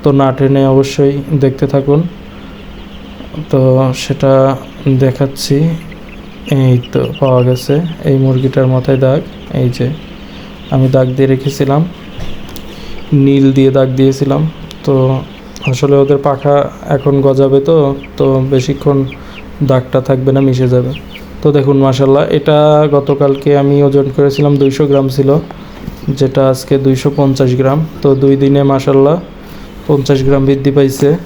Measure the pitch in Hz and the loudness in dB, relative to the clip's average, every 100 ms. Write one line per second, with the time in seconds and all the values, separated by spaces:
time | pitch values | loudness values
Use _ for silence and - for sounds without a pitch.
0 | 151 139 135 131 135 139 135 135 135 - | 2 2 2 2 2 4 4 2 2 2
1 | 139 139 135 151 135 131 139 139 139 143 | 0 0 -2 0 0 0 -2 0 2 0
2 | 175 - - - - - - - - - | 0 -8 -18 -18 -18 -16 -16 -16 -16 -18
3 | - - - - 151 135 131 131 131 127 | -18 -16 -14 -12 -2 2 4 4 2 -2
4 | - 135 135 135 135 131 - - 147 131 | -6 -2 2 4 2 0 -8 -6 0 2
5 | 135 127 139 - - 143 165 165 - - | 2 0 -4 -4 -2 0 0 -2 -10 -16
6 | - - - - - 135 131 123 123 - | -18 -18 -18 -18 -4 0 2 2 0 -4
7 | 123 156 139 127 127 127 - 143 170 160 | -4 -2 2 2 2 0 0 -2 -2 -4
8 | 156 135 131 127 131 135 131 127 127 135 | -2 2 2 0 0 0 0 0 0 2
9 | 131 143 180 - - - 127 123 123 156 | 2 0 -4 -14 -8 -4 -2 -2 -4 -6
10 | - - - - - - - 135 131 131 | -12 -18 -16 -16 -18 -18 -4 0 2 2
11 | 127 131 135 131 139 - 139 143 175 - | 0 0 0 2 -2 -2 0 0 -2 -6
12 | - - - - - - - - - - | -14 -10 -8 -8 -10 -14 -14 -14 -12 -12
13 | - 147 139 139 135 135 135 135 131 131 | -2 2 4 4 4 4 4 4 0 2
14 | 135 135 139 139 156 - - - - 135 | 2 2 -2 0 -2 -6 -16 -8 -2 0
15 | 131 131 - - - - - 127 139 139 | 2 0 -6 -16 -18 -8 -4 -2 2 4
16 | 139 143 143 131 143 143 139 - - 139 | 4 2 0 -2 0 0 0 -8 -4 -2
17 | 143 139 135 131 135 139 139 165 139 139 | 0 2 2 2 4 2 2 2 2 -2
18 | - - 135 135 131 135 127 139 147 139 | -10 -2 0 2 2 0 0 -2 0 0
19 | 135 - - - - - 143 131 123 131 | -2 -8 -18 -18 -16 -6 0 0 2 -2
20 | 123 135 135 135 135 127 127 123 127 147 | 0 0 2 2 2 2 2 2 0 -8
21 | - - - - 151 143 135 135 135 127 | -12 -18 -16 -2 0 2 2 2 2 2
22 | 135 139 156 151 147 151 151 151 151 143 | 2 2 2 0 2 4 4 4 4 2
23 | - 139 143 139 143 143 139 143 143 139 | 0 0 0 0 2 2 4 4 4 2
24 | 139 131 143 135 147 143 139 135 151 139 | 0 2 0 2 2 4 2 2 2 2
25 | 135 131 135 151 175 - - - - - | 0 0 2 2 -2 -16 -18 -14 -14 -10
26 | - 135 131 135 135 131 - 139 135 131 | -6 -2 0 2 0 0 -2 0 2 0
27 | 147 143 139 131 131 127 131 143 160 - | -2 0 0 2 0 2 0 0 -2 -2
28 | 143 135 139 139 139 139 139 135 135 135 | 0 2 2 4 4 2 2 0 2 2
29 | 139 170 - - - - - - - 147 | 4 2 -4 -18 -18 -16 -16 -14 -2 -2
30 | 131 135 135 139 135 139 135 143 139 135 | 2 0 2 2 2 2 2 2 2 2
31 | 143 165 | 0 0